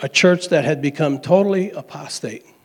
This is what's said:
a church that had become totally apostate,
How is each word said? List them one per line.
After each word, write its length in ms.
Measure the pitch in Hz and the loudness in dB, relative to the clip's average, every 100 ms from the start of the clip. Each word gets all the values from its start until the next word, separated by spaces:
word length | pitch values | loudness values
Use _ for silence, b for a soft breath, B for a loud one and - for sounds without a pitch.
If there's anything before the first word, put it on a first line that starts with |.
a 60 | 135 | -4
church 420 | - 185 180 - | 2 4 4 2
that 140 | 160 | 0
had 180 | 135 147 | 2 0
become 360 | 143 139 151 135 | -2 -2 -2 -2
totally 500 | 139 185 202 190 190 | 2 2 4 0 -4
apostate, 760 | 151 - 151 147 - 123 107 - _ | -8 -14 -16 -14 -12 -12 -12 -18 _